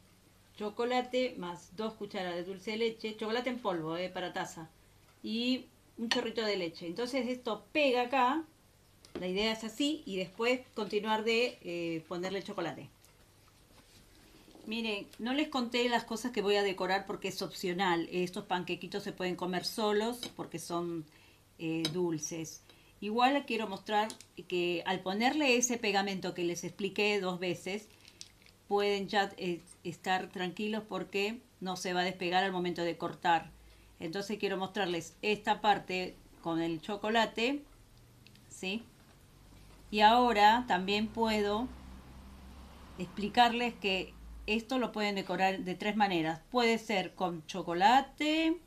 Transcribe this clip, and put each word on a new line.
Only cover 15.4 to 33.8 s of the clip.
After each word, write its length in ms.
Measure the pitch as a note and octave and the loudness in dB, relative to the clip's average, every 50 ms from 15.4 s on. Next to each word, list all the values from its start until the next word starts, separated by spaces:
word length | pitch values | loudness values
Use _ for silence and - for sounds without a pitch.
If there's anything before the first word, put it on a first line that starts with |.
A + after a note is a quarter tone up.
| D4+ | 0
conté 400 | D4+ - C4 A#3+ A#3 - A#3+ B3 | 0 0 -2 -2 0 2 2 2
las 160 | B3 A#3+ A3+ - | 4 2 0 -2
cosas 300 | - A3+ A3 - B3 - | -2 -6 -4 -4 -4 -2
que 80 | G#3 | 0
voy 160 | F#3+ G3+ G#3 | 2 4 4
a 40 | G3+ | 4
decorar 440 | G3+ G3 F3+ F#3+ F#3 F#3 F#3+ G3 F#3+ | 4 2 0 0 0 0 0 0 0
porque 240 | - F#3+ - - F#3+ | -4 -6 -6 -6 -6
es 120 | F#3 - | -6 -4
opcional. 680 | G3+ - - - - F3+ F3 F3+ G3 F3+ E3+ E3+ D#3+ - | -6 -6 -6 -4 -4 -2 0 2 2 4 4 2 0 0
Estos 320 | - F3+ F3+ F3+ - - - | 0 -2 -2 -2 -2 -6 -4
panquequitos 580 | - F#3 F3+ E3 F3 F3 F3 G3 E3 - G3 | -2 -2 -2 -2 -4 -6 -6 -6 -6 -6 -6
se 120 | - G3 - | -6 -6 -6
pueden 240 | - F3+ F3+ F3 | -4 -4 -4 -2
comer 260 | - F3+ F3+ F3+ F3 F3 | -2 -2 -2 -2 -2 -2
solos 560 | - - A#3+ G#3+ G#3 G#3 G#3 A3 A#3 B3 - - - - | -4 -2 0 2 2 2 2 2 0 -2 -4 -8 -10 -8
porque 240 | - D#3+ - - D#3+ | -10 -10 -8 -10 -10
son, 460 | - - F3 E3+ F3 E3+ E3+ E3 D3+ - - - - - - - _ _ _ | -6 -4 -2 -2 -2 -2 -4 -6 -8 -10 -16 -20 -20 -20 -20 -20 _ _ _
eh, 260 | - E3 D#3+ D#3+ E3 D#3+ D#3 D#3 | -8 -4 -2 -2 -2 -2 -2 -2
dulces. 720 | F3+ F3 E3+ E3 D3+ - - E3+ D#3+ D#3+ D#3 - - - - - - - - - - | 0 0 0 0 -2 -4 -6 -8 -8 -10 -10 -12 -16 -20 -20 -20 -20 -20 -20 -14 -10
Igual 460 | G3+ G#3 G#3+ A#3+ B3 C4 C#4+ C#4 C#4 | -6 -2 2 4 4 4 4 2 0
quiero 240 | - A3+ G#3+ A3 F#3+ | -2 -2 -2 -2 -4
mostrar 400 | F#3+ F#3+ - - G#3 G#3 A3 A3 - - - - - - D#3+ - | -6 -8 -4 0 0 2 0 0 -4 -10 -18 -20 -18 -16 -8 -4
que 340 | F3+ F3+ F3 F3 F3 E3+ - | -2 0 0 0 0 -2 -2
al 140 | F#3 F#3 F#3 | -2 -4 -2
ponerle 560 | F#3 F#3 G3 G#3 A#3 C4 D4 D#4 D4 C4 A#3+ | -2 -2 0 2 2 2 2 2 4 4 4
ese 220 | B3 B3 - A#3+ | 4 2 0 0
pegamento 560 | A#3 A3+ G3+ F#3+ G3 G3+ G3+ G3 F3+ - F3+ F3 | 0 0 0 2 2 2 0 -2 -4 -4 -4 -4
que 100 | F#3 F3 | -2 -2
les 220 | E3+ E3+ E3 F3+ | -2 -2 -4 -6
expliqué 560 | E3+ - - - F#3+ F#3+ A3 G#3 G#3 G#3 G3+ | -8 -6 -4 -4 -2 0 2 2 2 2 2
dos 180 | F#3 F#3 F#3 E3+ | 0 -2 -2 -2
veces, 480 | F#3 F3+ E3+ F3 - F#3 F#3+ - - - - - - - - - - - - - - - - - - | -2 -4 -4 -4 -4 -6 -6 -6 -8 -12 -20 -20 -20 -20 -20 -20 -20 -20 -20 -20 -20 -20 -20 -16 -4
pueden 400 | - G3+ G3+ G3+ G3+ G3+ G3 G3 | -2 0 2 2 2 2 0 0
ya, 240 | - G#3+ G3+ G3 G3 - | 0 2 2 2 2 -2
eh, 240 | - F#3+ F3+ E3+ E3 - - - - - | -4 -4 -4 -4 -4 -8 -14 -18 -12 -10
estar 420 | F3 D#3 - - F#3+ F#3 F#3 F3+ | -10 -10 -4 -2 0 0 0 0
tranquilos 560 | F3+ - F#3 F3+ F3+ E3+ - G#3 G#3+ G3+ E3 G#3+ - | -4 -6 -4 -4 -4 -4 -4 -4 -2 -2 -4 -4 -4
porque 500 | F#3+ F#3 F3+ - - G3 G3+ G#3+ A#3 B3+ - - _ - | -6 -6 -6 -4 -2 -2 -2 -2 -4 -6 -12 -18 _ -8
no 160 | F#3 F#3 F#3 | -6 -6 -6
se 160 | F3+ - F#3 F3+ | -4 -4 -2 0
va 80 | F3+ | 0
a 20 | F3+ | 0
despegar 400 | F#3+ F#3 F#3 F#3+ E3+ F3+ F#3 G3 | 0 -2 -2 -2 2 2 2 2
al 80 | G3 | 2
momento 300 | F#3 F3+ F3 F3+ E3 F3 | 0 0 -2 -2 -2 0
de 160 | E3+ E3+ E3 | -2 -2 -2
cortar. 540 | - E3+ E3+ D#3+ - - F3 E3 E3 - - - - - - - - | -2 -4 -6 -4 0 2 4 4 4 2 -2 -16 -20 -20 -20 -20 -20